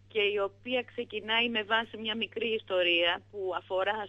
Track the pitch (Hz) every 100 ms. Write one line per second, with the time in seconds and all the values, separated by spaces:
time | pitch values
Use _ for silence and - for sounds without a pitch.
0 | - 220 202 208 196 - 247 247 240 -
1 | 240 214 208 226 240 226 202 226 226 214
2 | 220 220 208 - 226 220 - 185 175 170
3 | 170 190 - 202 185 170 - 185 190 220